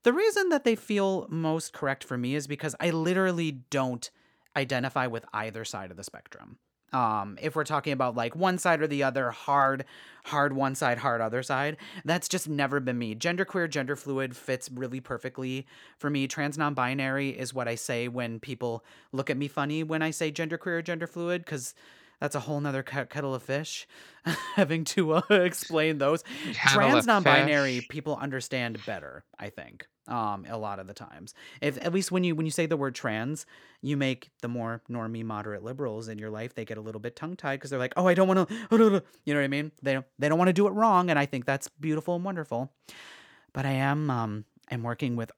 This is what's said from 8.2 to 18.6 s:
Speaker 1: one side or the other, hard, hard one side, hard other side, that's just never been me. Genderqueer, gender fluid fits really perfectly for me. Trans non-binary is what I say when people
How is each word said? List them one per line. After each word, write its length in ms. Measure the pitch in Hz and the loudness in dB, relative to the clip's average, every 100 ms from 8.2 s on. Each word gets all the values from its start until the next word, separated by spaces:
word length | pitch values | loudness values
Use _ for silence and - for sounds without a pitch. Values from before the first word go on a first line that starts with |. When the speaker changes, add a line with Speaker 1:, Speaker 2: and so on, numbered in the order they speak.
| 117 | -4
Speaker 1:
one 240 | 160 185 180 | 0 0 2
side 240 | 185 160 | 2 2
or 60 | 151 | 2
the 160 | 143 | 2
other, 260 | 135 127 123 | 0 2 -2
hard, 540 | 113 - 143 135 135 139 - - - | -4 2 6 6 4 -6 -14 -20 -20
hard 300 | - 147 143 | -4 2 2
one 200 | 135 135 | 2 0
side, 260 | 135 139 120 | 2 0 2
hard 200 | 135 117 | 0 0
other 240 | 113 120 | 0 -2
side, 320 | 127 135 143 156 - 190 143 | -2 -2 -2 -6 -14 -10 -2
that's 240 | 170 - | -2 0
just 180 | 185 156 | -4 -2
never 320 | 143 139 143 | 0 2 0
been 180 | 127 123 | 0 -2
me. 160 | 117 | -4
Genderqueer, 560 | 110 170 175 190 190 170 | -2 -2 -2 -2 -2 -2
gender 280 | 151 131 143 | -2 -4 -6
fluid 400 | 143 135 131 123 | -4 -4 -4 -6
fits 340 | - 127 - | -4 -4 -4
really 300 | 123 127 131 | -8 -6 -8
perfectly 680 | 127 120 131 131 131 131 131 - - _ | -8 -8 -8 -8 -6 -6 -8 -20 -20 _
for 100 | 147 | -2
me. 180 | 147 135 | 0 0
Trans 300 | - 147 147 | -2 -4 0
non-binary 760 | 147 139 123 135 135 135 139 120 | -2 0 0 0 -2 -2 -2 -4
is 160 | 123 | -6
what 140 | 127 117 | -4 -4
I 80 | 117 | -4
say 320 | - 120 123 | -4 -4 -2
when 320 | 120 120 113 | -4 -6 -8
people 460 | - 120 | -10 -6